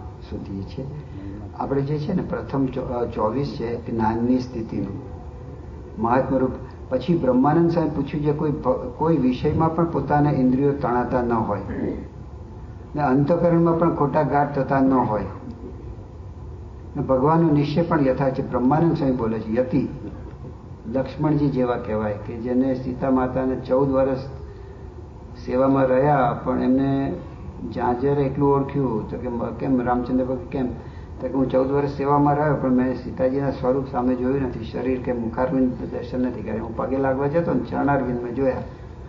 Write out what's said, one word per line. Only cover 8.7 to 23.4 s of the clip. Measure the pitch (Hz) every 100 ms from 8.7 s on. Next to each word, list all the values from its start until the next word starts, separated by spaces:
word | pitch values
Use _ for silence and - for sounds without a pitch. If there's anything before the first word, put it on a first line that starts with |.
| 131 123 -
કોઈ | 160 160
વિષયમાં | 127 123 151 151 160 175
પણ | 170
પોતાના | 139 135 147 147
ઇન્દ્રિયો | 135 127 127 143
તણાતા | 139 123 123 117 127
ન | 117
હોય | 117 110 101 - - 110 - - - - - - - - - - 147
ને |
અંતઃકરણમાં | 143 135 143 170 170 165 170 165
પણ | 170 -
ખોટા | 143 156
ઘાટ | 143 143 143 143
થતા | 127 139
ન | 135
હોય | 131 107 107 95 - - - - - - - - - - - - - - - - 147
ને |
ભગવાનનો | 123 131 143 165 165
નિશ્ચય | 147 143 170
પણ | 165 165 131
યથાર્થ | 127 135
છે. | 127 110
બ્રહ્માનંદ | 123 127 151 170 143
સ્વામી | 135
બોલે | 120 110 110
છે, | 107 113
યતિ | 127 135 110 - - - - - - - - - 110
લક્ષ્મણજી | 131 - - 151 143 143
જેવા | 123 123 120
કહેવાય | 113 107 107 104 -
કે | 120
જેને | 120 123 135 127
સીતા | 127 - 135
માતાને | 131 127 131